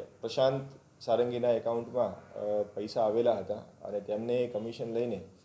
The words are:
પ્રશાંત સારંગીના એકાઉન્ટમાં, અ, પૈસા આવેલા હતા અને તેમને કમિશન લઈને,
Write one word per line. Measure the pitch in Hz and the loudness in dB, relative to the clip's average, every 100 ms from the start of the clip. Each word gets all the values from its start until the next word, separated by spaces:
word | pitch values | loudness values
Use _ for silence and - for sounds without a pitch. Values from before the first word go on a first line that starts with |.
| - - | -8 -10
પ્રશાંત | 113 - 135 139 139 - _ _ | -4 4 4 4 -6 -16 _ _
સારંગીના | - 113 123 120 120 | 0 2 4 2 4
એકાઉન્ટમાં, | 113 117 117 120 123 104 92 - | 4 2 -2 -2 0 0 -2 -12
અ, | - 104 104 | -6 -2 0
પૈસા | 101 107 107 127 | 0 -4 -4 0
આવેલા | 110 113 120 | 2 4 4
હતા | 104 95 | 2 -2
અને | 107 - - 98 104 | -8 -8 -14 -6 -6
તેમને | 98 107 117 123 123 | -4 -4 0 0 0
કમિશન | 107 113 117 117 | -2 -6 -8 -4
લઈને, | 113 120 95 - - | -2 -2 -4 -8 -20